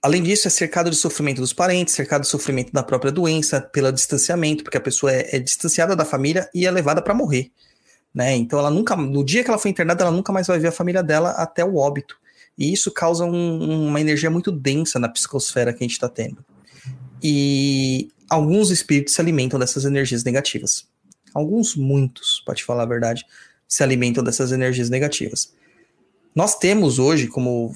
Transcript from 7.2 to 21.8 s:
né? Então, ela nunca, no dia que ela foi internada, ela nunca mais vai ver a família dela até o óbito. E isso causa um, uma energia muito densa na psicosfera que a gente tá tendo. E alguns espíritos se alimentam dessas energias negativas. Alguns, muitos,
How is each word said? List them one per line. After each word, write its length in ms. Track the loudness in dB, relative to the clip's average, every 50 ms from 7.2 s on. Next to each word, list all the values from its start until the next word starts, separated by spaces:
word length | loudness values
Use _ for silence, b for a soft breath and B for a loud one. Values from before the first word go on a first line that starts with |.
| 2 2 0 0 -2 -4 _ b b b b b b b b b b b _
né? 220 | -2 0 2 2
Então, 220 | 2 0 0 0 0
ela 120 | 2 2
nunca, 240 | 2 0 0 0 0
no 300 | -2 -2 0 0 0 0
dia 180 | 2 0 0 2
que 60 | 2
ela 100 | 0 0
foi 120 | 0 -2
internada, 340 | 0 0 0 0 2 2 2
ela 80 | 2 2
nunca 180 | 0 0 -2
mais 160 | -2 -2 0
vai 120 | 0 0 2
ver 100 | 2 0
a 40 | 0
família 300 | 0 -2 0 0 0 0
dela 280 | 2 2 2 2 0
até 340 | 0 -2 -4 -4 0 -2 0
o 120 | 0 2
óbito. 460 | 2 0 0 0 -4 -8 -10 -20 _ b b b b b b b
E 160 | -4 -2 -2 0
isso 200 | 0 -2 -2 -2
causa 320 | 0 0 0 0 0 0
um, 640 | -2 0 0 -2 -2 -2 -2 -2 -2 0 0 0 0
uma 120 | 0 0
energia 300 | 2 2 2 2 2 0
muito 220 | 0 0 -2 -2 -4
densa 440 | -2 -2 0 0 0 0 -2 -2
na 120 | -2 -2 -2
psicosfera 640 | -2 -4 -6 -4 -4 -4 -4 -2 0 0 0 0 0
que 100 | -2 -4
a 60 | -6
gente 100 | -4 -4
tá 100 | -6 -6
tendo. 360 | -4 -6 -6 -6 -8 -14 -20 _ _ -20 B B B B B -16 B B B -20 -16 -4
E 920 | 0 0 2 2 2 2 2 2 2 2 2 0 0 0 0 -2 -4 -6 _ _ _ 0
alguns 400 | 0 2 4 4 4 4 4 4
espíritos 420 | 2 0 2 2 2 2 2 2 0
se 80 | 2
alimentam 380 | 2 2 2 2 2 0 0 0
dessas 260 | 0 0 -2 -2 -2
energias 380 | 0 0 0 0 0 -2 -2 -2
negativas. 640 | 0 0 0 0 -2 -6 -4 -2 -2 -4 -4 -4 _ _ _ _ _ -20 _ _ -8 -4
Alguns, 400 | -4 -2 0 0 0 0 0 0
muitos, 680 | -2